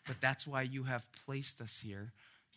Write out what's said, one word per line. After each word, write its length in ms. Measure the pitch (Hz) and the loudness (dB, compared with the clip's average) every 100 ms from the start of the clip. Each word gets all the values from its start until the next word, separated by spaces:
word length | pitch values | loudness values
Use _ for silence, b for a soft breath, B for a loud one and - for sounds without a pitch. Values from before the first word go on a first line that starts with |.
| - | -6
but 160 | 127 | 2
that's 240 | 131 139 - | 4 4 2
why 160 | 135 | 2
you 220 | 131 135 | 2 0
have 240 | 131 123 - - - | 0 0 -2 -12 -4
placed 340 | 135 135 - | -4 -2 -4
us 200 | 107 - | -6 -6
here, 320 | 113 98 107 - B B B | -4 -6 -6 -10 B B B